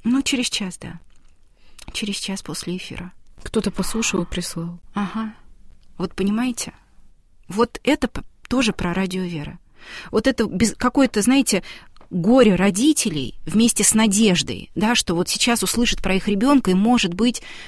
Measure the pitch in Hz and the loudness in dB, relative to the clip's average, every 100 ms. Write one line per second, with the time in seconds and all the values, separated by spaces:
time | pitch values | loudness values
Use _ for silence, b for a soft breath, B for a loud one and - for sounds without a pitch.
0 | 226 269 - 247 - - 190 - 165 170 | -2 0 0 -2 -2 -4 -8 -10 -14 -16
1 | - - - - - b b b - - | -18 -20 -20 -20 -20 b b b -14 -8
2 | 208 196 - 190 - 156 175 180 - - | -8 -6 -8 -8 -8 -10 -8 -8 -10 -14
3 | 180 - - - - 220 202 - 180 226 | -14 -16 -20 -18 -4 -2 -2 -4 -4 -2
4 | - 185 175 185 - 165 170 175 - 202 | -2 -2 -4 -6 -6 -8 -10 -12 -10 -6
5 | 190 220 220 - - - - - - - | -6 -6 -8 -10 -20 -20 -20 -20 -20 -8
6 | 180 - 196 214 254 233 - - _ - | -8 -2 -2 0 -2 -4 -10 -12 _ -20
7 | - - _ - - 202 233 - - 302 | -20 -20 _ -20 -8 -2 0 0 0 0
8 | 247 - - _ - 247 220 - 180 180 | 0 -4 -12 _ -4 0 0 0 -2 -2
9 | 190 185 180 160 151 - _ B B B | -2 -4 -6 -6 -10 -14 _ B B B
10 | B 220 269 - 214 180 220 - 247 285 | B 0 0 0 -2 2 0 2 0 4
11 | 262 214 220 277 - 185 B B B - | 2 4 4 4 2 0 B B B -20
12 | - 175 180 262 220 180 196 190 302 302 | -8 -2 4 6 6 6 2 4 2 2
13 | 208 151 127 - - 208 233 - - 220 | 0 -2 -6 -8 -2 2 2 4 2 4
14 | 220 196 214 175 - 95 - - 214 240 | 4 4 4 4 0 -8 -8 -2 0 0
15 | - 170 - - - 233 185 226 240 - | 0 -2 -2 0 0 0 0 0 0 0
16 | 185 190 208 196 254 285 190 185 220 240 | 0 0 2 2 4 4 4 2 4 4
17 | 180 180 247 - B B | 2 0 0 0 B B